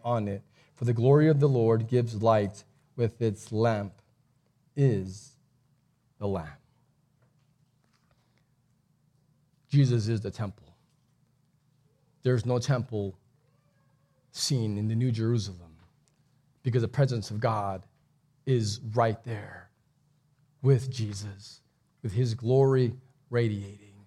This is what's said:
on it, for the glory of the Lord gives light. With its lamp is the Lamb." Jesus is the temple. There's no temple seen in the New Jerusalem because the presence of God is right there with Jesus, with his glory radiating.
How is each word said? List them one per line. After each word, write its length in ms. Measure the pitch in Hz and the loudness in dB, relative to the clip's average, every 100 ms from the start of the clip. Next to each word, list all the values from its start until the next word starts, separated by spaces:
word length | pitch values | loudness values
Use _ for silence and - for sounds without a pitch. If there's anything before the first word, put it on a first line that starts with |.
on 240 | 120 120 104 | -2 -2 -2
it, 160 | 98 - _ _ - | -6 -12 _ _ -6
for 100 | 120 | -2
the 80 | |
glory 340 | 113 123 147 156 | 2 4 6 6
of 100 | 147 | 4
the 100 | 143 | 2
Lord 380 | 127 113 113 110 | 2 2 2 2
gives 340 | 123 117 107 | 0 0 0
light. 440 | 113 110 101 - - _ _ - | 2 4 2 -6 -20 _ _ -4
With 260 | 113 - | -4 -2
its 300 | 113 98 - | -2 -4 -6
lamp 500 | 107 117 107 101 - _ _ _ _ _ _ _ - | 0 0 0 -6 -14 _ _ _ _ _ _ _ 0
is 640 | 139 101 95 95 - _ _ _ _ _ _ _ _ - | 2 2 -4 -12 -20 _ _ _ _ _ _ _ _ -8
the 100 | 101 | -6
Lamb." 300 | 92 78 - _ _ _ _ _ _ _ _ _ _ _ _ _ _ _ _ _ _ _ _ _ _ _ _ _ _ _ _ _ _ _ | -6 -8 -16 _ _ _ _ _ _ _ _ _ _ _ _ _ _ _ _ _ _ _ _ _ _ _ _ _ _ _ _ _ _ _
Jesus 380 | 143 131 120 104 | 2 4 2 0
is 140 | 113 | -2
the 100 | 107 | -4
temple. 440 | - 104 - - _ _ _ _ _ _ _ _ _ _ _ _ _ _ _ | -8 -10 -10 -20 _ _ _ _ _ _ _ _ _ _ _ _ _ _ _
There's 220 | 127 123 123 | 0 0 0
no 140 | 123 | -2
temple 580 | 117 127 104 107 98 92 _ _ _ _ _ _ _ _ _ _ _ | 0 -2 -2 -6 -6 -10 _ _ _ _ _ _ _ _ _ _ _
seen 460 | - - 135 110 104 | -8 -4 -2 -2 -4
in 100 | 107 | -2
the 80 | 113 | -2
New 160 | 127 | -2
Jerusalem 680 | 110 110 120 98 90 85 - _ _ _ _ _ _ _ _ | 0 0 -2 -4 -10 -20 -20 _ _ _ _ _ _ _ _
because 220 | 131 120 | -2 0
the 40 | 113 | 0
presence 440 | - 135 117 98 | 0 0 0 -6
of 80 | 107 | -4
God 460 | 113 107 101 95 - _ _ _ _ _ - | -2 -2 -4 -8 -12 _ _ _ _ _ -2
is 340 | 123 104 104 113 | 0 0 -6 -4
right 280 | 117 113 104 | 0 0 -2
there 480 | 120 107 - - - _ _ _ _ _ _ _ _ _ | -8 -12 -12 -18 -20 _ _ _ _ _ _ _ _ _
with 300 | 127 127 - | 2 2 2
Jesus, 680 | 110 104 98 101 98 - - _ _ _ _ | -6 -6 -8 -12 -14 -20 -20 _ _ _ _
with 100 | 113 | -4
his 220 | 98 127 110 | -2 -2 -2
glory 580 | 117 131 135 131 123 - - _ - | 2 4 6 4 2 -2 -14 _ -6
radiating. 720 | 120 113 101 98 104 - - | -2 0 -2 -8 -16 -20 -20